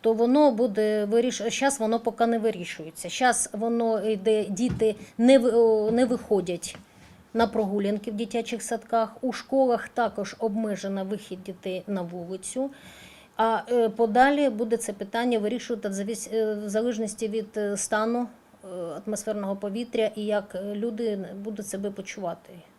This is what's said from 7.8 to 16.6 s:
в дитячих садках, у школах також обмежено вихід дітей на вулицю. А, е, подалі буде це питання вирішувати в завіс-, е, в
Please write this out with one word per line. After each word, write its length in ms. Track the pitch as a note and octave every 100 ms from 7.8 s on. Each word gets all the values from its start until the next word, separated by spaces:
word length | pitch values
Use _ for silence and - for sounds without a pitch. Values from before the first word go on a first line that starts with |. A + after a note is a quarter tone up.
| G3+ G#3 G#3
в 40 |
дитячих 480 | G#3 A3+ A#3+ A3+ A#3
садках, 540 | - A3+ - A#3 A3 A3
у 120 | B3+
школах 560 | - - C4+ C4 A#3 -
також 480 | - A3+ G#3 G3 -
обмежено 680 | A3+ G#3 A3 F#3+ G3 G3
вихід 380 | F#3+ G3+ - F#3
дітей 400 | F#3 F3+ F#3+ F#3 F3+
на 160 | G3
вулицю. 680 | E3+ F3 E3+ F#3 - B3+ C4+ C#4 - - - - - -
А, 240 | A3+ A3 -
е, 180 | A#3+ A3+
подалі 600 | A3 A#3 A3 C4+ C#4+ C#4+
буде 280 | G#3+ A3+ A3+
це 160 | -
питання 460 | G3+ G3 A#3 B3 A#3
вирішувати 500 | G#3 A#3+ - A3+ G3+
в 40 |
завіс-, 360 | G3 G3+ A3 -
е, 220 | A3+ A3
в 140 | G#3